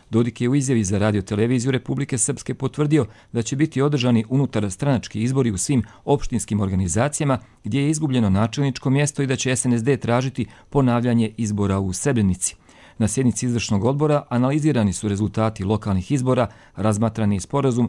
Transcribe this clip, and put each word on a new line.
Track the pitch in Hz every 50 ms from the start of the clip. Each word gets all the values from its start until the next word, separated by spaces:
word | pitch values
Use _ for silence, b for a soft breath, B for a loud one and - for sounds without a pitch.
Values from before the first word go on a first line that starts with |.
| B -
Dodik | 110 113 120 120 - -
je | 120 120
u | 135
izjavi | 147 131 135 131 113 104
za | 92 104 95
Radio | 104 107 104 101
Televiziju | 95 - 107 101 110 120 131 123 117 135
Republike | 127 123 - - 135 135 143 - 139 117
Srpske | - - 131 - - - 127
potvrdio | - 135 131 - - 151 147 151 151 120 B B B B B
da | - 120
će | 113 - 139
biti | 135 156 156 - 131
održani | 139 147 147 131 120 123 120 110 110 113
unutarstranački | 127 139 139 117 - 113 104 101 95 - - 143 135 101 - - - 107
izbori | 113 123 131 139 131 117
u | 98 90
svim | - - 143 123 B B B B -
opštinskim | 107 139 - - - 123 107 - - 107 101
organizacijama | 101 95 95 92 95 87 82 107 123 120 - - 156 143 131 120 B B B B -
gdje | 104 117 139
je | 139 147
izgubljeno | 160 151 156 139 131 123 113 98
načelničko | 92 98 110 117 - 147 143 139 127 - - 135
mjesto | 131 143 147 143 - -
i | 139
da | 131 131
će | 123 - 127 127
S | 117 -
N | 127 120 117
S |
D | 110 139 139
tražiti | 117 - 117 117 123 131 135 - - 107 B B B B _
ponavljanje | - 143 135 123 120 120 120 123 117 117 110 107 107
izbora | - 117 104 104 101 101 98 98 98
u | 98 95
Srebrenici. | 92 - - 143 131 117 101 95 90 - - - - B B B B B B B B -
Na | 110 104
sjednici | - 135 135 120 104 - 127
izvršnog | 123 120 117 - - 107 98 104
odbora | 123 139 143 156 151 147 147 - -
analizirani | 123 120 127 131 143 151 143 156 139 120 107 101
su | 87 - - 107
rezultati | 101 98 107 95 - 113 110 110 110 - 95
lokalnih | 95 110 98 - 104 95 92 90 -
izbora, | 143 135 127 127 127 127 117 B B B B B -
razmatran | - 98 110 104 104 117 110 - 113 110 101
je | 101 92
sporazum | - - - 143 135 131 117 120 120